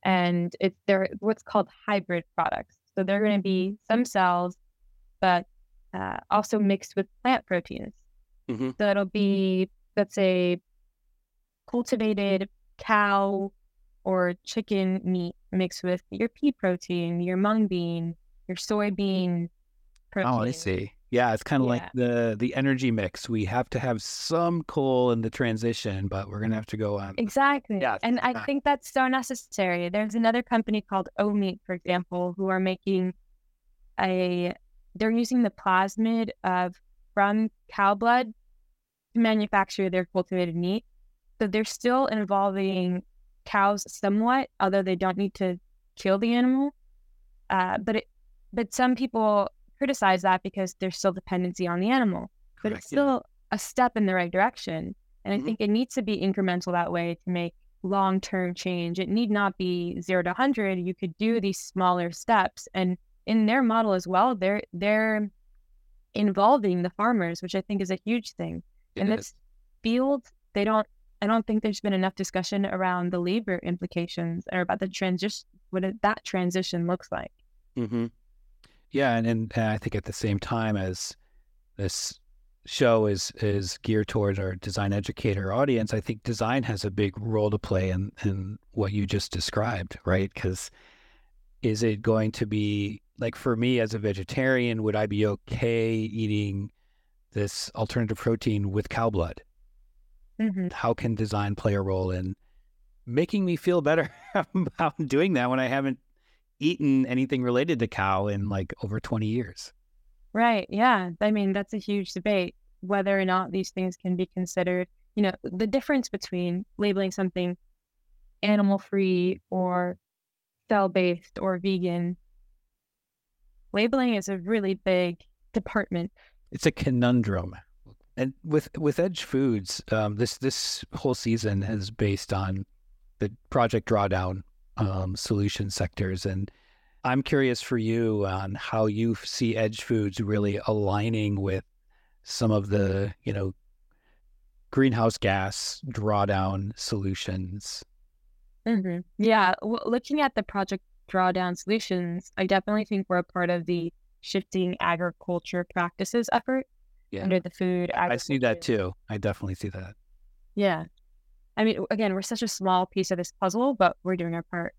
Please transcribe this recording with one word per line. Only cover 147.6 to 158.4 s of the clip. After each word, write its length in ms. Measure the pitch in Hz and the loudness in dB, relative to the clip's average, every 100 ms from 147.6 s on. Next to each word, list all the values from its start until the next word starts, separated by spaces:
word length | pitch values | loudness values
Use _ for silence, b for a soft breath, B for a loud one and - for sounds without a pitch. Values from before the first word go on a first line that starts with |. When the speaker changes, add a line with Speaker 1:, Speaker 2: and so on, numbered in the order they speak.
| - - - _ _ _ _ _ _ _ 220 | -12 -14 -16 _ _ _ _ _ _ _ -2
Speaker 1:
Mm-hmm. 340 | 226 185 175 180 - | 0 0 -4 -8 0
Yeah. 360 | 214 220 190 - | 4 6 4 2
W-, 180 | - 233 - | -4 -4 -2
looking 340 | 240 - 302 | -2 0 0
at 140 | 285 | 0
the 80 | - | 0
Project 420 | 202 202 190 196 _ _ _ | -4 -4 -4 -4 _ _ _
Drawdown 460 | 190 185 185 180 180 | 2 2 2 -2 -4
solutions, 720 | - 220 - 185 175 175 - - | -2 -2 0 -2 -2 -6 -8 -4
I 100 | 190 | 2
definitely 380 | 196 196 214 | 2 2 -2
think 220 | 214 202 190 | 0 -4 0
we're 100 | 180 | 0
a 60 | |
part 260 | 175 - 175 | 0 -2 0
of 160 | 175 170 | 0 0
the 260 | 175 165 _ _ _ | -2 -2 _ _ _
shifting 560 | - 196 - 185 180 180 | -4 -4 -2 -2 0 0
agriculture 880 | 170 170 175 165 - 175 - 180 175 | 0 0 -2 -4 -6 -4 -4 -6 -4
practices 580 | - 175 - 196 240 233 | -2 -4 -4 -2 -2 2
effort 340 | 240 - 262 262 _ _ _ _ | 0 2 -4 -4 _ _ _ _
Speaker 2:
Yeah. 140 | - | -6
Speaker 1:
under 160 | 190 185 | 0 0
the 100 | 175 | -2
food 400 | - 185 180 175 | -4 -2 0 -2
Speaker 2:
I 240 | - 180 120 | 0 0 0
see 220 | - | 0
that 200 | 139 | 0